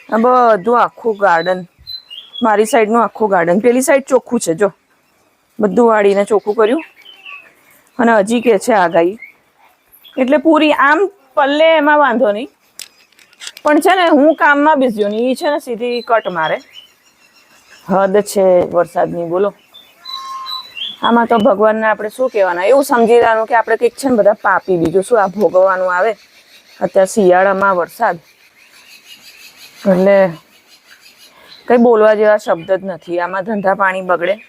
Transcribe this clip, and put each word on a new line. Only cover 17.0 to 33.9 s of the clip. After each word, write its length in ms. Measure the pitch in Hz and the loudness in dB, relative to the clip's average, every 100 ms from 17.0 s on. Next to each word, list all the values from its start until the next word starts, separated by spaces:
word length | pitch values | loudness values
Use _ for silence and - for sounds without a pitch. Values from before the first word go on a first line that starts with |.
| _ _ _ _ _ _ _ - - | _ _ _ _ _ _ _ -20 -4
હદ 300 | 190 196 196 | 0 2 0
છે 400 | 196 196 190 180 | -2 0 2 2
વરસાદની, 680 | 170 175 165 180 165 170 170 | 2 -2 -2 -2 -4 -4 -6
બોલો. 260 | 180 202 - _ - _ _ 1047 1047 1077 1077 1047 1017 988 - - - | -2 -4 -6 _ -20 _ _ -20 -18 -14 -16 -14 -14 -16 -14 -14 -6
આમાં 240 | 220 233 233 | -2 -2 0
તો 120 | 233 | 0
ભગવાનને 480 | 247 196 214 220 220 | 0 0 0 0 -2
આપણે 220 | 208 214 | -4 -6
શું 220 | - 254 | -6 -6
કહેવાના? 340 | 220 185 175 | -2 -2 -2
એવું 200 | 196 277 | 0 0
સમજી 280 | 285 240 226 | 2 0 2
લેવાનું 340 | 240 226 220 220 | 2 2 0 0
કે 80 | |
આપણે 220 | 233 214 220 | -2 0 -2
કંઈક 180 | 233 | -2
છે 140 | - 269 | -2 -4
ને, 80 | 240 | 2
બધા 160 | 196 | 2
પાપી, 440 | 214 208 180 - 180 | 0 0 -2 -2 -2
બીજું 260 | 165 185 | 0 -2
શું, 200 | 190 233 | 0 0
આ 40 | 190 | -2
ભોગવવાનું 720 | 185 180 185 190 185 185 180 | 0 0 2 2 0 -2 -2
આવે. 160 | 220 202 _ _ _ - _ - | -2 -4 _ _ _ -20 _ -10
અત્યારે 260 | 190 196 190 | -4 0 0
શિયાળામાં 720 | - 185 180 196 190 196 180 | 2 2 4 2 0 0 -2
વરસાદ, 420 | 165 - 220 175 _ _ _ _ _ _ - - _ - - - - - - - 202 | -4 -4 -4 -4 _ _ _ _ _ _ -20 -20 _ -20 -20 -20 -20 -20 -20 -8 -2
એટલે 380 | 185 190 196 190 156 _ _ _ _ _ - - _ - _ - - - | 2 4 4 2 -2 _ _ _ _ _ -20 -20 _ -20 _ -20 -20 0
કંઈ 80 | 240 | 2
બોલવા 380 | 240 220 214 | 4 4 4
જેવા 220 | 208 214 214 | 4 2 0
શબ્દ 360 | 247 175 165 | 0 -6 -2
જ 120 | 190 | -4
નથી. 360 | 190 165 - 170 | -4 -12 -8 -6
આમાં 240 | 175 190 | -6 -6
ધંધા 300 | 185 208 190 | -6 -4 -2
પાણી 260 | 196 190 | 0 0